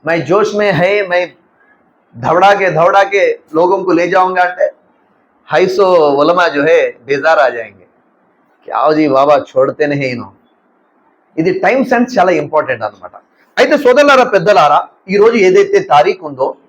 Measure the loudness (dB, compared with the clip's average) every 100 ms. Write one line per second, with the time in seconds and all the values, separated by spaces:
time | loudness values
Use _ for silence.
0 | -4 -4 0 0 0 0 0 0 0 0
1 | -2 -4 -4 _ _ _ _ _ _ _
2 | _ -10 -2 2 2 2 -2 0 2 2
3 | 0 0 -2 -4 _ -2 0 0 0 -2
4 | 0 0 0 0 -2 -2 -6 -6 _ _
5 | _ _ _ _ _ -2 0 0 2 2
6 | 2 2 0 0 -2 -2 0 0 0 -6
7 | -6 -2 0 2 0 -2 -14 _ _ _
8 | _ _ _ _ _ _ -10 -2 0 0
9 | 0 2 2 0 0 -2 -2 -2 -4 -2
10 | -6 -8 -14 _ _ _ _ _ _ _
11 | _ _ _ -6 -4 -2 -2 -2 -2 -2
12 | -2 0 0 0 -2 -4 -4 -6 -8 -12
13 | -20 -20 _ _ _ -2 0 2 2 2
14 | 4 4 2 0 2 2 4 2 -2 _
15 | -4 2 2 4 2 2 2 0 2 2
16 | 2 -2 -10 -6 -6 -6